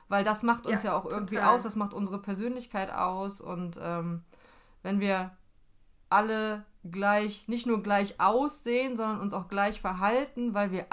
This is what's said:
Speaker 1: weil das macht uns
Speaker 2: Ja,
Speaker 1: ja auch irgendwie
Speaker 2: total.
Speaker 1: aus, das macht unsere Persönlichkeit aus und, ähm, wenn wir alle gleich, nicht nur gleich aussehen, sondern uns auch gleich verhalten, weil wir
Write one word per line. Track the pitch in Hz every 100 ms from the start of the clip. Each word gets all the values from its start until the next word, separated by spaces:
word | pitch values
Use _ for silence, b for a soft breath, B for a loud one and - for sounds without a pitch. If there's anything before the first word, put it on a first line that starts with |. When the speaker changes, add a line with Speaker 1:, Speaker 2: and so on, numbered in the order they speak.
| B
Speaker 1:
weil | 202
das | 208 208
macht | 233 233 -
uns | 208
Speaker 2:
Ja, | 208
Speaker 1:
ja | 175
auch | -
irgendwie | 208 196 214
Speaker 2:
total. | 208 240
Speaker 1:
aus, |
das | 214 214
macht | 202
unsere | 196 190 196
Persönlichkeit | 202 190 233 254 240 202 190
aus | - 180 190 196 196
und, | - 180 175 170
ähm, | 170 170 170 170 - b b b b b
wenn | 190 202
wir | 202 190 185 - - _ _ - _ - -
alle | 202 220 220 214 208 - - 175
gleich, | 190 202 208 214 208 -
nicht | 240 240
nur | 214
gleich | 202 202 202 -
aussehen, | 190 240 285 - 233 247 262 226
sondern | 220 214
uns | 202
auch | 196 175
gleich | 202 208 208
verhalten, | 185 185 202 247 285 240 240
weil | 202 202
wir | 185 -